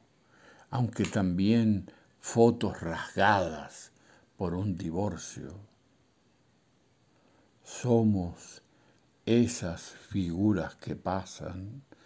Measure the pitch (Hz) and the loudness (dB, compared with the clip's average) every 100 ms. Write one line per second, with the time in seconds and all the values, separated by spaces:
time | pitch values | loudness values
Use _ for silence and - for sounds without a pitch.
0 | _ _ _ _ - - - 123 117 - | _ _ _ _ -20 -20 -6 -2 -2 0
1 | 107 110 95 87 98 117 110 98 90 - | -2 0 0 2 4 4 4 2 -2 -14
2 | _ _ - 117 117 117 104 90 85 82 | _ _ -2 6 6 6 -2 -4 -6 -6
3 | - - 98 101 85 78 73 - - _ | -6 2 4 4 2 -6 -12 -18 -20 _
4 | _ _ _ - 90 87 101 85 82 82 | _ _ _ -6 -4 -2 -2 -4 -4 -4
5 | 104 85 - - 69 95 101 _ _ _ | -4 -4 -10 -14 -14 -16 -20 _ _ _
6 | _ _ _ _ _ _ _ _ _ _ | _ _ _ _ _ _ _ _ _ _
7 | _ _ _ _ _ _ - - 123 117 | _ _ _ _ _ _ -18 -6 2 4
8 | 110 101 87 - - - _ _ _ _ | 6 2 0 -6 -16 -20 _ _ _ _
9 | _ _ - 117 117 - 90 85 - - | _ _ 2 4 4 0 -6 -8 -12 -20
10 | - 101 85 82 107 95 - - - 73 | -8 -4 -2 0 2 2 -2 -8 -10 -8
11 | - 92 92 - - 92 98 135 - - | -4 -4 -6 -12 -12 -10 -12 -14 -18 -20